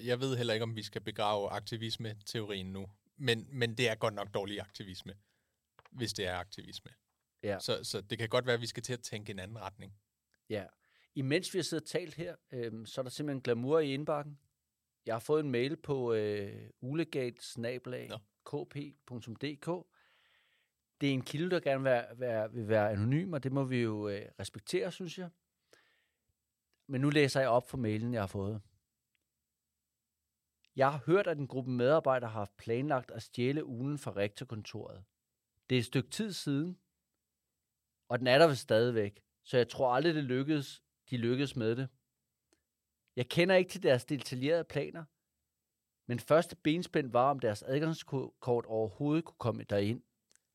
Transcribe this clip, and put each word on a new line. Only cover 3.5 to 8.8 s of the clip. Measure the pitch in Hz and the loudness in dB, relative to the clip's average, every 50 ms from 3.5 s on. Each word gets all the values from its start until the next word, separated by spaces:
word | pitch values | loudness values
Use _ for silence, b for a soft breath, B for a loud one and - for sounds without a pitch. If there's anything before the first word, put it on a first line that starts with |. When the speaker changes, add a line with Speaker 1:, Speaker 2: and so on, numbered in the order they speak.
Speaker 1:
men | - 135 120 117 113 | -4 -2 -2 0 0
det | 117 127 117 | 2 2 2
er | 110 | 2
godt | 107 - 117 107 | 2 0 0 0
nok | 101 101 95 104 | -2 -4 -4 -4
dårlig | 107 101 98 104 101 | -4 -4 -4 -6 -8
aktivisme, | - - - - 110 95 92 - - - 101 101 _ _ _ _ _ _ _ _ _ _ _ - - _ | -8 -10 -12 -14 -14 -12 -12 -14 -14 -16 -16 -18 _ _ _ _ _ _ _ _ _ _ _ -20 -20 _
hvis | - 127 120 104 101 | -8 -6 -6 -4 -4
det | - 101 | -2 -2
er | 90 90 | -2 -2
aktivisme. | 90 87 - - - - - - - - - - _ _ _ _ _ _ _ _ _ - | -4 -6 -8 -12 -16 -16 -16 -16 -16 -18 -18 -20 _ _ _ _ _ _ _ _ _ -4
Speaker 2:
Ja. | 107 101 92 | -4 -4 -2
Speaker 1:
Så, | - - 120 - - | -2 -2 -2 -2 -2
så | - - 110 | -4 -6 -6
det | 95 - 120 107 | -6 -6 -4 -4
kan | 117 110 | -2 0
godt | 113 127 123 | 2 2 2
være, | 131 120 | 2 2
at | 117 | 0
vi | 120 | 0
skal | 113 - - | -4 -8 -8